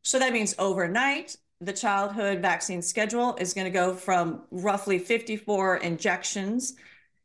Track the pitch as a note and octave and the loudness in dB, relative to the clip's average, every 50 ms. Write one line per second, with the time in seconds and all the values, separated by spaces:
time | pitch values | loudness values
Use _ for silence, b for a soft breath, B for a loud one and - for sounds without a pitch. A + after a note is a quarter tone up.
0 | _ - - C4 C4 B3+ A#3 A3 G#3+ G3 - - F#3+ G3 F#3 F#3 F3 E3 F#3 A#3 | _ 0 2 4 2 4 2 2 0 0 0 0 0 0 2 2 0 0 2 2
1 | C4 C#4 C#4 D#4 - - - _ _ _ _ _ F3 F#3+ F#3+ - - G#3 G3+ G3 | 2 2 0 -2 -6 -10 -16 _ _ _ _ _ -8 -8 -6 -2 0 2 2 2
2 | G3+ G3+ G3+ A3+ G3+ G3+ G3 F3+ F3 F#3 E3+ E3+ - - F#3 F3 E3+ - - A3 | 0 0 -2 -2 0 0 0 2 2 2 2 2 -2 -4 -4 -4 -4 -2 0 0
3 | G#3+ G#3 A3+ A#3+ A#3+ B3 - - F#3 F3+ - G3 F#3+ F#3 F3+ F#3 F3+ F#3 F#3 F#3 | 0 0 0 0 0 0 0 -2 -4 -4 -2 -4 -4 0 2 2 2 2 0 -2
4 | - - F#3 F3+ E3+ E3 D#3+ - - _ - F3+ F3+ G#3 G3 G3+ G3+ G#3 G3 F3 | 0 2 2 2 2 0 -2 -6 -10 _ -10 -2 0 0 0 0 2 0 0 0
5 | F3+ - A3+ A3+ A#3 - G#3+ G#3 - - G#3 F#3+ F#3+ F#3+ F#3 - - F3 E3+ D#3+ | 2 0 -2 -2 0 -4 -6 -6 -2 0 0 2 4 2 2 2 0 -2 -2 0
6 | - G3+ F3+ F#3 - - - G3+ F#3+ G3 A3 B3 B3+ - B B B B B B | 0 0 0 0 -2 -4 -4 -4 -4 -2 -2 -2 -4 -4 B B B B B B
7 | B B B B | B B B B